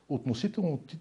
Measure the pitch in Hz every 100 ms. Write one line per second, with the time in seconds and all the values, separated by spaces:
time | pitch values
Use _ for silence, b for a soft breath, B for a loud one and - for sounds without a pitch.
0 | - 131 127 113 202 220 175 139 - 160